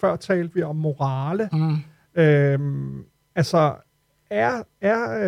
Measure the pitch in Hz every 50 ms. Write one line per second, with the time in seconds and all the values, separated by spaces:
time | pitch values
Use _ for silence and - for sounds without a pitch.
0 | - - 170 165 - - 185 180 170 165 - 180 165 151 151 156 156 156 139 -
1 | 143 135 131 135 139 151 180 208 214 190 160 156 156 160 151 156 143 - - _
2 | _ _ - 175 160 151 147 143 143 139 139 139 143 143 139 139 135 135 135 131
3 | 120 - _ _ _ _ - 175 143 - - 165 151 143 - - - _ _ _
4 | _ _ _ _ _ - 208 214 226 240 254 226 220 - _ _ 196 202 226 226
5 | 240 226 226 220 202